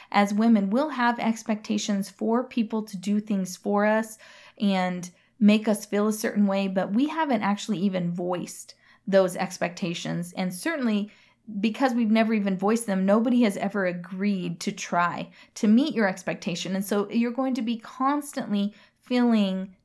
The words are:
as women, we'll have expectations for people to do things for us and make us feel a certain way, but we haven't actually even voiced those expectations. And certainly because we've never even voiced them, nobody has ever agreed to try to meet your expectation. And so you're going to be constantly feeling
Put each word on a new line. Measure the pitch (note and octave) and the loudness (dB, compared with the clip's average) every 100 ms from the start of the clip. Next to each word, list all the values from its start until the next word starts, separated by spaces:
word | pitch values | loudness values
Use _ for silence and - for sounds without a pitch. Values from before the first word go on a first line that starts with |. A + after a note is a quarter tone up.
| - | -2
as | - G3+ | 2 2
women, | G#3 A3+ A3 G3 | 4 4 4 4
we'll | A3+ D4+ | 0 0
have | B3+ A#3+ A3 | 0 -2 0
expectations | A3+ A3+ - G#3+ - G#3 - G3+ G3 | -2 -2 -4 -6 -2 -4 -2 -2 -4
for | - A3 A#3 | -4 0 0
people | B3+ - A3 A3 | 0 -2 -2 -2
to | G#3+ F#3 | -6 -8
do | G3+ G#3 | -2 -2
things | G#3 G3+ F#3 F#3 | 0 -2 -2 -6
for | G3+ G3+ G#3 | -2 2 2
us | A3 A3 - - - - - | 2 -2 -8 -20 -20 -20 -2
and | G3+ F#3+ F3+ F3+ F3 - _ _ | 0 2 0 -2 -8 -14 _ _
make | G#3 G#3+ G#3+ | 6 6 4
us | G#3 - | -2 -2
feel | G3+ G#3+ | 0 0
a | |
certain | G#3+ A3+ G#3 G3+ | 0 -2 2 2
way, | G3 G3 | 2 0
but | F#3+ F3+ | -2 0
we | G#3 D4 | 0 0
haven't | D4+ D#4 A#3+ | 0 0 0
actually | G3 G#3 - F#3 | 0 -2 -2 -2
even | G3 F#3 F3 | 0 0 -2
voiced | F3 F3 F3+ - - - - _ _ - | -2 -2 -4 -6 -12 -16 -20 _ _ 2
those | F#3+ F#3 F3 | 4 4 0
expectations. | F3+ - F3 F3 F3 E3+ E3 E3 F3 - | -6 -4 -6 -4 -4 -4 -4 -6 -6 -6
And | F#3 | -6
certainly | F3+ D#4+ D#4+ B3 G#3 G#3 - _ _ - G3+ | -4 -6 -4 -2 -2 -4 -10 _ _ -12 -4
because | A3 G#3+ C4+ | -4 0 0
we've | A#3+ A3 | 2 2
never | A3+ A3 | 4 4
even | A3+ G3 F#3 | 2 0 0
voiced | G3 A3+ G#3+ | 2 0 0
them, | F#3+ F#3+ | 0 4
nobody | G#3 A#3 A#3+ | 4 4 4
has | A#3 F#3+ | 2 2
ever | G3 G3+ F#3 | -4 -2 -2
agreed | F3 E3+ F#3 G3+ G3 F3 E3+ | -4 -10 -4 -2 -2 -4 -6
to | - | -6
try | G3+ - F3 F3 - - - - | -6 -4 0 0 -2 -10 -14 -20
to | - G#3 | -2 6
meet | A3 D4+ | 6 6
your | A3+ G3+ | 2 0
expectation. | F#3 - E3 - E3+ E3+ | 0 -6 -6 -6 -6 -4
And | F#3+ | -4
so | G3 G#3 G3+ | 0 -2 0
you're | A#3 A#3+ | 0 -2
going | A#3+ C4 | -2 -2
to | B3+ | -2
be | A3+ A#3 | -2 -4
constantly | - - C4 D4 D4 - G#3 G#3 G3+ - - _ | -8 -2 0 0 -2 -8 -2 -2 -2 -4 -20 _
feeling | - B3 A#3+ A3+ G3+ F#3 F#3+ - | -2 2 4 4 2 0 -6 -12